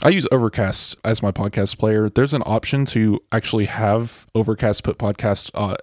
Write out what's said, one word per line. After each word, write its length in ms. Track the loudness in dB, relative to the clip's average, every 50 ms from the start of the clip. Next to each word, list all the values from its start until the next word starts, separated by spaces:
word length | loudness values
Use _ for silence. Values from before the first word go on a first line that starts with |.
I 60 | 2 2
use 180 | 2 2 2 2
Overcast 640 | 2 2 2 2 0 0 -2 0 0 -2 -4 -6 -8 -6 -2
as 180 | -2 -2 0
my 80 | 0 -2
podcast 480 | -2 0 -4 -2 0 -2 -2 -2 -2 -2
player. 300 | 0 2 2 2 2 2
There's 260 | 2 2 2 2 0
an 80 | -4 -2
option 400 | 0 -2 -2 0 0 0 0 0
to 360 | 0 2 2 2 2 2 0 -2 _
actually 360 | -4 -4 -2 0 0 0 0
have 600 | -2 -2 -2 0 2 2 0 0 -4 -10 -18 -20 _ _
Overcast 500 | 0 0 0 0 0 0 0 0 0 -4
put 140 | -6 -4 -2
podcasts, 520 | -4 -4 -4 -2 -2 -2 -2 -2 -4 -8 -6
uh, 220 | -6 -4 -4 -4 -6